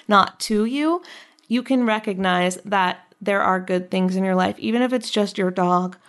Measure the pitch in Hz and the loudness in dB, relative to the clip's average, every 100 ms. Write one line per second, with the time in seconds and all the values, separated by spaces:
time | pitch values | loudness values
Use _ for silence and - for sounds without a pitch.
0 | - 208 - - - 208 226 277 302 349 | 2 4 4 -2 -4 0 0 0 0 -2
1 | - - - _ - 233 247 262 233 214 | -4 -20 -20 _ -4 -4 0 0 2 0
2 | 220 185 190 180 180 185 214 202 180 180 | -2 -2 0 2 0 -2 -2 0 0 -2
3 | - - 196 196 196 185 185 180 180 190 | -12 -10 -2 2 2 0 0 -4 -2 -2
4 | 185 185 190 185 190 - 220 226 247 254 | 0 0 0 2 0 -2 -2 0 0 -2
5 | 233 214 202 208 185 185 180 180 185 - | -2 -2 -2 -2 -2 0 2 2 -2 -8